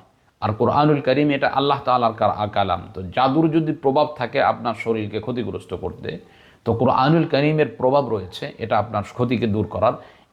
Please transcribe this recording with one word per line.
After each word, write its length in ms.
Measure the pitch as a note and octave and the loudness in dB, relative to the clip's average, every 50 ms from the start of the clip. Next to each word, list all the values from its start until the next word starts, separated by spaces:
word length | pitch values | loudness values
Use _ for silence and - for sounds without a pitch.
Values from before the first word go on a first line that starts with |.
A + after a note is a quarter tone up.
| - _ _ _ _ _ _ _ | -14 _ _ _ _ _ _ _
আর 120 | G#2+ G#2+ | -4 -2
কোরআনুল 480 | G#2+ - A#2+ A2+ - C#3+ D3+ D3+ D3+ D3 | 0 0 0 2 4 4 4 4 4 2
কারীম 300 | C#3 C#3 C3 C#3+ D3 D3 | 2 0 2 2 2 2
এটা 180 | C#3 C3+ C#3+ - | 2 0 0 0
আল্লাহ 320 | - C3+ C#3 C#3+ C#3 C3 - | 0 0 0 0 0 0 0
তাআলার 280 | B2+ B2+ B2+ A#2+ A2+ | 0 2 2 2 0
কা-, 360 | A2 A2+ A2 G2+ - - G#2+ G2+ | 2 2 2 2 2 0 -2 -2
কালাম। 280 | - G#2 G2 F#2 F2 D#2+ D#2+ - - | -2 -2 0 0 -2 -4 -4 -8 -12
তো 80 | - | -10
জাদুর 480 | F#2+ F2+ - B2 B2+ C3 C3+ D#3+ E3 D#3+ | -10 -6 -2 0 2 2 4 2 2 2
যদি 220 | D3 E3 D#3 D#3 | 2 2 0 0
প্রভাব 360 | - - - C3+ C3 D3+ D3+ D3 - | -2 -2 0 2 2 2 2 0 -2
থাকে 260 | - B2 A2+ - C#3 | -6 -6 -4 0 2
আপনার 320 | G2+ G2+ A#2 A#2 A#2 A#2+ A2 | 2 2 0 0 -2 -6 -4
শরীরকে 460 | - - A2+ A2+ A2 G#2+ G#2 G#2+ A2 | -4 -2 -2 -2 -2 -2 -4 -6 -6
ক্ষতিগ্রস্ত 540 | A2 B2+ B2 B2 G#2+ G2+ F#2 F#2 - - F#2 | -6 -6 -6 -4 -4 -6 -6 -10 -10 -10 -10
করতে, 440 | - - F2+ - B2+ - - - F3+ - - _ _ - - _ _ - | -8 -8 -8 -10 -10 -10 -10 -10 -10 -12 -18 _ _ -20 -20 _ _ -2
তো 100 | A2+ A2+ | -2 0
কোরআনুল 500 | A2 B2+ C3 - - C3 D3 E3 E3+ D#3 | 2 2 2 2 4 4 4 4 4 4
কারীমের 440 | D#3+ C3+ C3+ D3 D3+ D#3 D#3 D3 A#2 | 2 2 2 2 2 2 2 0 0
প্রভাব 400 | - - B2+ C3 C3+ C#3+ C3+ A#2+ | 0 0 0 2 2 2 2 0
রয়েছে 440 | A2 G2+ F#2 F2+ - - C#3+ D3 - - | -2 -4 -4 -6 -12 -12 -12 -12 -10 -8
এটা 200 | A2+ G#2+ B2 G#2+ | -4 -2 0 0
আপনার 240 | G#2 A2+ G#2+ G#2 G2 - | 0 -2 -4 -6 -6 -4
ক্ষতিকে 340 | - - B2 B2 B2+ G#2 A#2 | -4 -2 -2 0 0 0 0
দূর 200 | A2 G2+ G#2+ G#2 | 0 0 0 -2
করার। 260 | - - F#2+ G#2 A#2+ D3 - - - - _ _ _ | -2 -2 0 0 0 0 -2 -6 -20 -20 _ _ _